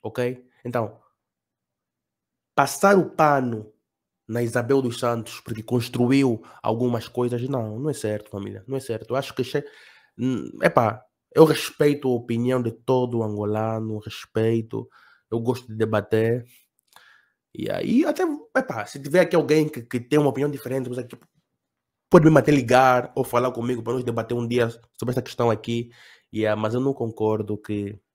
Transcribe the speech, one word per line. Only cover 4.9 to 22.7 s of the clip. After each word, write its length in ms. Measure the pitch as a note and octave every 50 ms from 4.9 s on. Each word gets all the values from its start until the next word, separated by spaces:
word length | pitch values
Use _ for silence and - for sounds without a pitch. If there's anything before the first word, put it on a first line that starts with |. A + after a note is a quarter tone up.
| A2+ -
Santos 400 | - A#2+ A#2 A#2 G#2+ - - -
porque 200 | _ - A#2 G#2+
construiu 840 | G#2 - A#2+ B2 A2+ - - A#2+ B2 A#2+ C3+ C#3 C#3 C3 A#2 A2 - - - - -
algumas 440 | G#2+ A2+ A2+ B2 B2 A#2+ A2+ -
coisas, 340 | - _ A#2+ B2 B2 B2 A#2+ B2
não, 320 | C3 C#3 B2+ A2+ G#2+ G#2+ A2+
não 100 | C#3 D#3
é 40 | C#3
certo, 360 | - - G#2+ G#2+ G#2 G#2 -
família, 340 | - G2+ G2 G2+ G2+ G2+ G2
não 100 | - C3+
é 20 | C3+
certo. 320 | B2+ - A2+ G#2+ - _
Eu 60 | A#2
acho 160 | C3+ C#3 - -
que 100 | - B2
che-, 220 | - - C#3+ C#3+ - - - - - - - _ _ _
hum, 320 | - A#2+ C3 B2+ G2+ C2 - - - -
epá, 420 | E3+ - C#3 A#2 G#2+ A2+ A2+ _ _ _ _ _ _ -
eu 120 | D3 D#3+
respeito 600 | D#3 D3 - - - - _ D3+ D3 C#3+ C#3+ -
a 60 | C3 B2
opinião 480 | A#2 A#2+ - A#2 A#2 A#2+ B2 B2+ B2+
de 100 | A#2+ A#2
todo 520 | A2+ - _ - C3 B2+ B2+ B2 A#2 A#2 A2+
angolano, 760 | G#2+ G#2 G#2 G#2 G#2 G#2+ G#2+ A2 A2+ A2+ A2 A2 A2 A2 G#2+
respeito, 920 | - A2 - - - _ _ A2 A2+ A2+ A2+ A2+ A2+ A2+ - A2 A2+ - _ _ _ _ _ _ _ _
eu 100 | A2+ A#2
gosto 280 | A#2 A#2 B2 A2+ -
de 80 | - A2
debater. 720 | A2 A2 G#2+ A2 G#2 G2+ - - A2 A2+ A2+ A#2 B2 A#2+ _ _ _ _ _ _ _ _ _ _ - _ _ _ _ _ _ _ _ _ _ _
E 160 | - - -
aí, 360 | - G1+ - - G#3+ B3 E4
até, 180 | D#4 D4+ - F#4 E4 C#4+ D4+ - _ _
epá, 300 | C4 C4 - - A2+ G#2
se 160 | - - C#3+
tiver 200 | C3+ C#3 C#3+ F#3
aqui 140 | F3 E3+ -
alguém 320 | E3+ D3 B2+ D3+ D#3 D3+ D3+
que, 120 | - B2
que 180 | A#2+ _ - B2
tem 200 | A#2+ - D3 D3+
uma 100 | D3+ C#3
opinião 200 | A#2 B2+ C#3 D3
diferente, 380 | C#3+ C3+ - B2 C3 C3+ B2+ B2
mas 100 | B2 B2+
aqui, 180 | A#2+ A#2+ - - _ _ _ _ _ _ _ _ _ _ _ _ _ _ _ _ _ _
pode 200 | - F3 D3+ D#3
me 80 | D#3 C#3+
até 120 | A#2+ -
ligar 600 | D3 C#3 A#2+ A#2